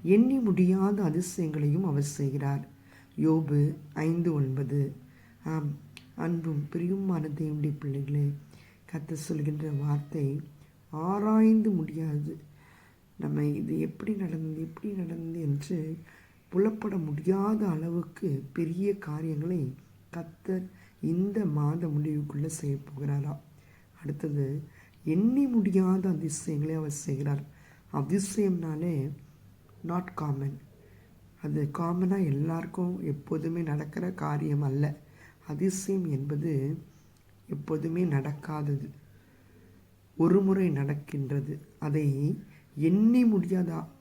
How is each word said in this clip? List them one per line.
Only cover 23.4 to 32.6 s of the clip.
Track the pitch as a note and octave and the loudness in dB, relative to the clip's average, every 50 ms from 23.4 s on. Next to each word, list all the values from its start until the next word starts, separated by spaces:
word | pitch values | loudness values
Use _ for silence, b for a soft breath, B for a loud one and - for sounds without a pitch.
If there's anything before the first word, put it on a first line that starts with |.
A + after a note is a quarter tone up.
| - - b b b b b b b b b - | -12 -20 b b b b b b b b b -12
அடுத்தது, | - C#3+ D3 - - D#3 D3 C#3+ C#3 C3+ C#3+ D#3 - B B B B B B B - | -8 -8 -6 -4 -4 -2 0 0 0 0 -2 -6 -8 B B B B B B B -4
எண்ணி | D#3+ D#3 F3+ G#3+ A#3 B3+ C4+ C#4+ | 0 2 4 4 4 6 4 2
முடியாத | C4 A#3+ A3+ G3 F#3 F3+ F#3+ F#3+ F3+ F#3 F#3+ F3+ F#3+ | 4 4 4 4 6 4 4 6 6 4 2 2 0
அதிசயங்களை | F3 D3+ E3 D#3 D3 - - - D#3 C#3+ D3 D#3 D#3+ | 0 0 0 -2 -4 -4 -4 -4 -2 0 0 0 -2
அவர் | D#3+ D#3 D3 | -2 -2 -4
செய்கிறார். | C#3+ - - - C#3 C3 C#3+ C#3+ C#3+ C#3+ - B B B B B B B B B | -6 -6 -4 -4 -2 -2 0 0 0 -2 -4 B B B B B B B B B
அதிசயம்னாலே | - D3 C#3 - F3 G3+ G3 - - G#3+ G#3 F#3+ F3+ E3+ E3 D#3+ D3+ D3+ E3+ F3 E3 C#3 C3 D3 - - - - - - - - - - - - - - - E3 | -4 -4 0 2 0 0 0 0 0 2 2 2 2 0 -2 -4 -4 -2 -2 -2 0 0 -2 -4 -6 -10 -14 -20 -20 -20 -20 -20 -20 -20 -20 -20 -20 -12 -6 -4
not | E3+ F3+ F3+ - - | -4 -4 -4 -4 -8
common. | - D#3+ D3 C#3 C3+ C#3 C#3 C#3 - - - - b b b b b b b b b - - - - | -6 -2 -2 -2 -2 -2 -4 -6 -8 -16 -20 -20 b b b b b b b b b -20 -20 -18 -10
அது | - D3 D3 D3+ D3 D3 D3 - | -6 -4 -2 0 -2 -2 -2 -2
காமனா | E3+ E3+ F3 F3+ F#3+ F3+ G3 G3 F#3 | -2 0 2 2 2 2 4 2 2
எல்லாருக்கும் | D3+ C3+ C#3 D3 D#3+ E3 E3 | 2 2 0 0 0 -2 -4